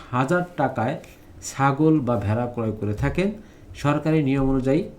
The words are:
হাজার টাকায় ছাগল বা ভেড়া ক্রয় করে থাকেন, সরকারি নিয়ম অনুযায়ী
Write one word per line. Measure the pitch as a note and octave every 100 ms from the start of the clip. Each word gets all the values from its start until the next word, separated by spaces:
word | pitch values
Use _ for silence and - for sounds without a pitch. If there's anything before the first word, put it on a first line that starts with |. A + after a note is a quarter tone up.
| -
হাজার | B2 C3+ F3+ F3 -
টাকায় | C3 - A#2 D#3+ - - - -
ছাগল | - - C#3 C3+ D#3 D#3
বা | A#2+ A#2
ভেড়া | G2 A2 A#2+
ক্রয় | A#2+ A2
করে | G#2+ G#2
থাকেন, | G#2+ C#3 C#3 G3 A3 - - -
সরকারি | - C#3 D3+ D#3 D#3+
নিয়ম | C#3 C#3 C3+
অনুযায়ী | C3+ B2+ D3 A3